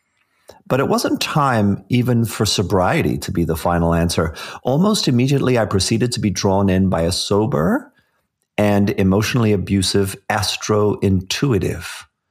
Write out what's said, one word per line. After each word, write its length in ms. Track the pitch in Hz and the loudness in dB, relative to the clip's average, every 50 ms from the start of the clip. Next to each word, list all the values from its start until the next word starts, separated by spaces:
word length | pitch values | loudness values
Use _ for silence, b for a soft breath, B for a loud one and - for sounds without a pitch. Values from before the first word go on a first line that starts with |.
| b b b b b b b b b b b b b | b b b b b b b b b b b b b
But 120 | - 131 131 | -4 -2 0
it 100 | 143 - | 0 0
wasn't 320 | 208 240 - - 311 - | 0 0 0 -2 -2 -4
time 640 | - - - 156 139 131 120 110 101 101 95 - - - | -4 -4 0 0 2 2 2 2 2 0 0 -2 -4 -2
even 360 | 123 123 117 123 120 117 117 | -2 0 2 2 2 0 0
for 220 | 98 - - 107 | -2 -2 -2 -2
sobriety 720 | - - - 92 85 101 92 90 107 151 175 - 69 62 - | 0 0 -2 0 0 2 2 2 2 2 0 0 0 -2 -4
to 140 | - - | -6 -4
be 120 | - 85 85 | -2 -2 -2
the 120 | 76 80 | -2 -2
final 360 | - - 87 87 85 85 82 | -2 0 0 2 2 2 2
answer. 440 | 82 82 85 82 - 92 80 78 B B B B B B | 2 2 2 0 0 0 -2 -2 B B B B B B
Almost 460 | - 123 135 156 190 214 214 - - 156 | -4 -2 0 2 2 2 0 0 0 0
immediately, 500 | 123 120 131 139 143 131 143 127 127 117 | 2 2 2 2 2 2 2 2 2 2
I 60 | 107 | 2
proceeded 480 | - 101 92 - - 113 110 123 120 | 0 0 -2 0 0 0 0 0 -2
to 80 | - 110 | -2 -2
be 100 | 101 104 | -2 -2
drawn 380 | 87 - - 98 95 98 98 98 | -2 0 0 2 2 2 2 2
in 200 | 92 95 95 92 | 2 2 2 2
by 140 | 92 82 | 2 0
a 80 | 82 85 | 0 0
sober 840 | 90 - - - 101 101 - 147 151 - 160 190 233 302 - - _ _ _ _ _ _ _ _ _ _ _ _ _ | -2 -4 -2 0 0 0 2 0 0 0 0 0 0 -2 -4 -10 _ _ _ _ _ _ _ _ _ _ _ _ _
and 340 | - 104 104 101 101 101 104 | -2 0 2 2 2 2 0
emotionally 600 | 104 104 98 95 95 107 107 - - 123 113 107 | 0 0 2 2 2 2 0 0 0 0 2 2
abusive 640 | 104 92 87 - 98 95 92 - - 101 98 95 - - _ - | 2 0 0 0 0 0 0 0 0 0 0 -2 -4 -8 _ -4
astro-intuitive. 1800 | 104 104 98 - - - - - 107 104 104 104 98 - - 98 98 92 - - - - 143 143 110 90 - - 82 85 - - - - - _ _ _ _ _ | -4 -2 -2 -4 -6 -6 -2 0 0 2 2 0 0 0 0 0 0 0 0 -4 -4 -2 0 0 0 0 0 -2 -6 -8 -10 -14 -16 -16 -18 _ _ _ _ _